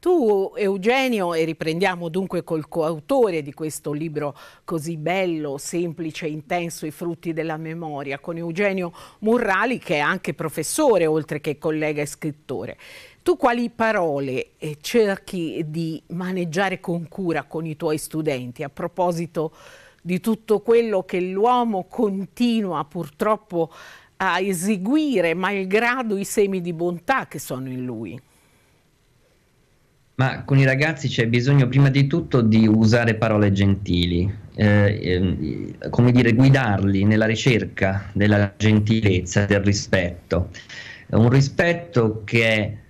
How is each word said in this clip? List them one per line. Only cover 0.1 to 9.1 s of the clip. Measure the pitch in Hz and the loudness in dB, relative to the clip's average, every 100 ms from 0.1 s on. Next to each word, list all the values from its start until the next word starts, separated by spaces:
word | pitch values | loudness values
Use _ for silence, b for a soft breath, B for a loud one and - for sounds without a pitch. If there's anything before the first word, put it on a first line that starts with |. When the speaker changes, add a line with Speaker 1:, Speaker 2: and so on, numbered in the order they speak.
| 359 226 202 190 - | 2 4 2 0 -2
Speaker 1:
Eugenio, | 202 196 190 262 262 226 175 | -2 0 0 2 2 0 -2
e | 170 | 0
riprendiamo | 160 156 156 160 190 180 170 | -2 -2 -4 0 0 0 -6
dunque | 165 190 180 | -6 -4 -6
col | 156 160 147 | -4 -6 -4
coautore | 170 156 165 - 269 226 170 | -4 -2 -4 -2 2 2 0
di | 147 | -6
questo | - 156 - - | -8 -10 -8 -8
libro | 147 165 151 147 135 B B | -6 -6 -6 -6 -8 B B
così | - 165 151 165 | -8 -6 -6 -6
bello, | 151 185 185 165 151 139 | -4 -2 -2 -2 -6 -8
semplice, | - 175 175 151 160 151 165 | -8 -6 -6 -6 -10 -8 -8
intenso, | 156 147 175 170 - 160 | -8 -6 -4 -4 -8 -12
I | |
frutti | 147 175 165 175 | -8 -8 -8 -8
della | 160 160 156 | -6 -6 -6
memoria, | 160 165 160 147 143 139 | -8 -10 -10 -8 -8 -10
con | - 165 | -8 -10
Eugenio | 170 165 208 190 175 B B | -8 -2 -2 0 -6 B B